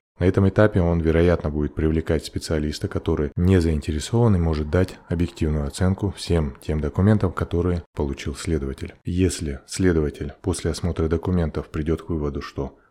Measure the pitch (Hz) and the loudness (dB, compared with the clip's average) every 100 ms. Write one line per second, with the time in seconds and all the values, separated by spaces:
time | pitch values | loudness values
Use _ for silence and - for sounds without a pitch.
0 | _ _ 90 95 98 - 107 98 85 85 | _ _ 2 4 4 4 4 4 2 2
1 | 80 82 87 82 76 76 73 - 78 80 | 2 4 4 4 0 -2 -4 0 0 0
2 | 78 80 - 78 - 78 76 76 - - | 0 -2 -2 -10 -4 -2 -2 -4 -6 -4
3 | - 78 73 - 87 95 82 76 - 76 | -2 -2 -2 0 4 4 4 0 -2 -6
4 | - 117 120 95 82 76 76 90 92 - | -2 2 4 4 2 0 0 0 0 -4
5 | - 85 87 - 78 76 71 - 92 98 | -6 -2 -2 -2 -2 0 -4 0 0 0
6 | 101 - - 85 73 - - 76 73 - | -2 -6 -2 0 0 -6 -4 -2 -2 2
7 | 98 107 92 - 85 85 87 87 - - | 4 4 2 -2 -2 0 0 -2 -4 -6
8 | 71 69 80 71 - 80 67 67 - - | -4 -4 -8 -8 -2 -2 -2 -8 -10 -10
9 | - 90 92 - 76 67 - - 92 80 | -4 2 2 0 -6 -8 -10 0 2 4
10 | 73 - 71 - 98 85 87 78 87 82 | 0 -4 -10 -6 -4 -2 -4 -2 -4 -2
11 | 80 80 92 90 80 78 - 80 76 78 | 0 0 0 0 0 -4 -6 -6 -2 -2
12 | - 80 73 71 - - 67 - _ | -2 -4 -4 -6 -10 -8 -10 -10 _